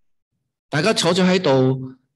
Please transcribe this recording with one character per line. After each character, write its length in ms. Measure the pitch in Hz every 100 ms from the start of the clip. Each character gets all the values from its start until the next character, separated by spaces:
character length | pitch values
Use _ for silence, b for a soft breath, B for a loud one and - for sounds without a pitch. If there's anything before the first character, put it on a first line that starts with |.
| _ _ _ _ _ _ -
大 140 | 143
家 100 | 180
坐 220 | 220 170
咗 100 | 185
喺 160 | 180 185
度， 540 | 170 135 131 131 131 - _